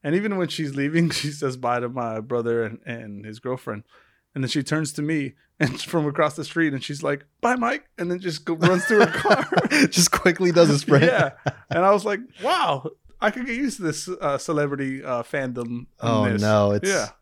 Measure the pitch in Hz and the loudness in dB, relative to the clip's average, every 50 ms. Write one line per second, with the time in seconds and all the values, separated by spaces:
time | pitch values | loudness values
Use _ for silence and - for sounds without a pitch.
0 | _ 143 156 185 208 220 202 185 180 147 - - 160 147 139 139 139 143 156 165 | _ -2 -2 -2 0 -2 -2 -2 -4 -4 -4 -6 -6 -6 -4 -4 -4 0 2 2
1 | 170 165 139 - - 147 147 147 147 135 127 127 127 120 120 123 120 120 123 131 | 2 2 0 -2 -4 -6 -6 -4 -4 -4 -4 -4 -4 -2 -2 -2 -2 -4 -6 -6
2 | 120 117 110 110 110 117 123 120 117 117 117 117 113 107 107 - _ - 120 117 | -6 -4 -6 -6 -6 -4 -4 -2 0 0 0 0 -2 -4 -6 -12 _ -12 -12 -12
3 | 113 107 104 101 101 107 107 110 _ 127 127 127 - - 110 104 - _ _ - | -12 -14 -14 -14 -14 -14 -16 -12 _ -8 -8 -6 -8 -10 -10 -10 -12 _ _ -20
4 | _ _ _ _ _ _ _ 139 131 123 - 151 131 - - 160 156 139 151 - | _ _ _ _ _ _ _ -4 -4 -2 -2 -2 -2 0 -2 -2 -2 -4 -4 -6
5 | 147 151 160 156 139 135 - _ _ _ _ _ 151 139 131 - - - - 170 | -4 -2 -2 -2 -4 -6 -10 _ _ _ _ _ -2 -2 -2 -6 -10 -4 -2 -2
6 | 151 147 143 156 160 151 147 160 151 - - 170 165 156 139 131 - - 147 143 | -2 0 0 2 0 0 0 -4 -12 -6 -2 0 0 0 0 -4 -8 -8 -10 -6
7 | 160 147 143 143 - _ _ _ - 233 247 254 226 233 269 302 _ _ _ - | -2 -4 -4 -4 -6 _ _ _ -2 -2 0 0 0 -2 -4 -4 _ _ _ -8
8 | 175 175 180 180 190 180 160 147 - - 170 160 165 175 185 180 185 - 233 208 | -6 -4 -4 -4 -4 -6 -8 -6 -6 -6 -4 2 4 4 4 4 2 4 6 6
9 | 233 254 - - - 403 320 269 - - - 349 - - 285 302 269 185 - 180 | 6 4 2 -2 2 2 4 2 2 0 0 0 2 2 4 4 4 4 4 2
10 | 170 - - - - 185 170 - 190 175 165 175 170 156 147 143 - - 147 139 | 2 2 2 2 2 2 2 4 2 2 6 6 6 6 6 2 2 4 6 6
11 | 143 170 254 214 170 135 - - _ - - - - _ 120 165 180 196 202 202 | 6 6 4 4 2 0 -2 -6 _ -6 -6 -6 -10 _ 0 2 4 6 4 4
12 | 185 214 202 196 247 262 _ - 185 262 359 359 302 185 147 135 - 156 - _ | 2 -2 -4 -4 -6 -12 _ -6 -2 0 0 2 2 0 -2 -2 -4 -10 -14 _
13 | _ - - - - 214 208 254 247 269 233 240 285 269 - - 185 160 151 - | _ -20 -8 0 0 0 0 0 -6 -6 -4 -2 -2 -4 -4 -2 -4 -4 -4 -4
14 | - - 185 - - 151 143 131 - - 165 151 147 143 139 139 139 135 131 135 | -6 -10 -8 -4 -2 -2 -2 -2 -2 -2 0 0 0 0 -2 -4 -4 -6 -6 -8
15 | - - 127 120 117 - - 147 135 131 123 120 120 117 120 120 123 - _ _ | -6 -4 -4 -4 -4 -4 -4 -4 -4 -4 -4 -6 -6 -6 -6 -8 -10 -12 _ _
16 | - 117 113 107 104 101 101 101 104 107 107 104 101 101 101 104 - 190 196 160 | -2 0 2 2 2 2 0 0 2 4 4 4 4 4 2 0 0 0 0 0
17 | 110 107 - _ | -2 -4 -8 _